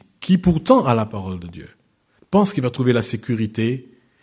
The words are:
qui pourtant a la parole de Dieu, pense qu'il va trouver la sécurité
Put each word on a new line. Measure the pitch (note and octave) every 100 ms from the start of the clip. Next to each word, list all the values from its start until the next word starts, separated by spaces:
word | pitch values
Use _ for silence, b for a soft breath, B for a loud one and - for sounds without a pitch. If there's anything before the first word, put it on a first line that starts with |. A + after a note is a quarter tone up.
| _ _
qui | - F#3
pourtant | F3+ D#3+ - C4 D#3
a |
la | A2+ G#2+
parole | G#2+ F#2+ F#2
de | F2
Dieu, | D#2+ - _ _ _ _ _ _
pense | F#3+ G3+
qu'il | -
va | B2+
trouver | A#2+ B2
la | A#2+
sécurité | A2+ A2 - A2+ A2 A2 A2+ C3 - b b b